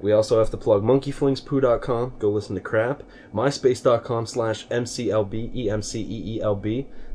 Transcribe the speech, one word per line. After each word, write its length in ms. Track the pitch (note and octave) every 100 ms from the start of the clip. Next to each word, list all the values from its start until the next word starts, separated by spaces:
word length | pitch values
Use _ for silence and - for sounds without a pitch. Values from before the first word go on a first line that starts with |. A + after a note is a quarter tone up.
we 120 | G2+
also 260 | G#2+ G#2+ A2+
have 120 | G#2+
to 60 | G2+
plug 260 | A#2+ G#2
monkey 260 | A2 C3+ C#3
flings 300 | C#3 C#3 C3+
poo 200 | - C#3
dot 220 | B2+ A2+
com. 320 | - A#2 B2+ B2
Go 120 | G#2+
listen 240 | G#2 G2+
to 60 | F#2+
Crap. 420 | - A2 A#2 C#3 - - -
myspace 480 | G2+ C3+ C#3 B2+ B2
dot 220 | C3 A#2
com 220 | - A#2 A2+
slash 400 | B2 A2+ G#2+ -
M 160 | A#2+ A#2+
C 240 | - A2
L 140 | G#2+
B 260 | G2 G#2+ A#2
E 160 | B2 A2
M 120 | G#2+
C 180 | - A#2
E 360 | G2 A2 F2+ A2
E 40 |
L 140 | G#2+ F#2+
B. 300 | G#2 A#2+ C3+ - -